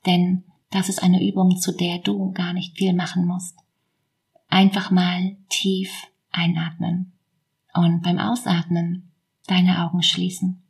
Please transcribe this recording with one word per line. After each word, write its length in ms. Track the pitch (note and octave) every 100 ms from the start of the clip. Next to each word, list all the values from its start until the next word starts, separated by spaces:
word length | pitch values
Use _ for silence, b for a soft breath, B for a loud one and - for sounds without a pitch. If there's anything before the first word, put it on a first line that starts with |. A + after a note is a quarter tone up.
| -
Denn 380 | F3 F3+ F#3 - _ _
das 180 | G3 F#3
ist 140 | F#3
eine 200 | F#3 F#3
Übung, 360 | G3+ G3 F#3 F3+
zu 140 | -
der 260 | F3 F3 F3
du 340 | G3+ G3+ F#3+
gar 200 | F#3 F3
nicht 240 | F3+ F#3 -
viel 160 | F#3+
machen 320 | F3+ E3+ F3+ F3
musst. 320 | F3+ - _ _ _ _ _ _ _ _ _ _
Einfach 420 | F#3+ G3 F#3+ -
mal 460 | F#3 F3+ F3+ F#3+ - _
tief 560 | - G3 F#3+ F#3+ - - _ _
einatmen. 840 | F3 E3+ E3 E3 - F3 F3 F#3 _ _ _ _ _ _
Und 280 | F3+ E3+ E3+
beim 160 | F3 F3+
Ausatmen 920 | G#3+ A#3+ - E3+ E3+ E3+ E3+ F3+ - _ _ _ -
deine 360 | F3+ F3+ F3
Augen 180 | E3+ F3+
schließen 600 | - F3+ F3+ - F#3 -